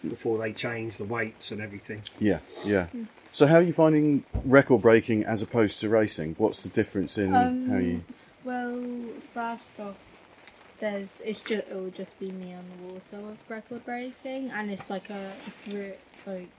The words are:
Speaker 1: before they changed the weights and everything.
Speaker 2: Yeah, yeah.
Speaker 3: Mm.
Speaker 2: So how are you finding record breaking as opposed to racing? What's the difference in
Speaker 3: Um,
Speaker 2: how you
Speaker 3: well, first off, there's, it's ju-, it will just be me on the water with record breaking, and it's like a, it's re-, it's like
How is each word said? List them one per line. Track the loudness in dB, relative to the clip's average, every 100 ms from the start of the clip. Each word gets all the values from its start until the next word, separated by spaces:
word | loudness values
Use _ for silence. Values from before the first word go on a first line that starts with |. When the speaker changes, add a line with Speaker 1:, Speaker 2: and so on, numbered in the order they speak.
| -8
Speaker 1:
before | -6 -2 -2
they | -4
changed | -4 -6 -6 -8 -8
the |
weights | -6 -4 -4 -6 -10
and | -8
everything. | -10 -12 -12 -14 -14 0
Speaker 2:
Yeah, | 2 2 -2 -8
yeah. | 2 2 2 -8
Speaker 3:
Mm. | -12 -16 -10
Speaker 2:
So | 4 8
how | 8
are |
you | 6
finding | 6 6 6 4 2 -2 -6
record | 6 6 8 6
breaking | 8 8 6 0
as | 0 -2
opposed | 0 2 2 2
to | 2
racing? | 4 2 -2 -6 0
What's | 0 0
the | -2
difference | 0 0 0 -2 0
in | 2 4
Speaker 3:
Um, | 4 0 0
Speaker 2:
how | 0
you | 0 -2 -8 -20 -20 _
Speaker 3:
well, | -8 -6 -6 -8 -8 -10 -12 -14 -12
first | -8 -8 -8 -14 -14
off, | -14 -14 -16 -16 -18 -20 -20 -20 -20 -8
there's, | -6 -6 -8 -10 -10
it's | -8
ju-, | -4 -4
it | -4
will | -8 -8
just | -10 -14 -10
be | -10
me | -10 -12
on | -14 -16 -16
the | -14
water | -16 -14 -14 -14
with | -14 -12
record | -14 -12 -14
breaking, | -10 -8 -10 -12 -10 -8 -6
and | -6 -6
it's | -6 -8
like | -10 -8
a, | -10 -10 -12 -14
it's | -14 -10
re-, | -8 -8 -14 -20
it's | -18 -12
like | -10 -12